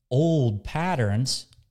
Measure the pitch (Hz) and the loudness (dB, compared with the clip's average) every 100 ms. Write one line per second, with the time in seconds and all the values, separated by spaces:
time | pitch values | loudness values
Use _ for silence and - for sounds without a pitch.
0 | _ 127 165 160 120 101 - 151 180 165 | _ 0 2 2 2 0 -4 -4 -2 0
1 | 107 104 131 - - - _ | 0 0 -2 -6 -10 -20 _